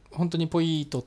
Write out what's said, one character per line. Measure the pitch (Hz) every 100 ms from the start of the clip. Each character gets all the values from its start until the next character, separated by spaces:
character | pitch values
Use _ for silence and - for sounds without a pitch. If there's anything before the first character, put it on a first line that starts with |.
| -
本 | - 175
当 | 165
に | 160
ポ | 170
イ | 165 156
ー | 143
ト、 | 127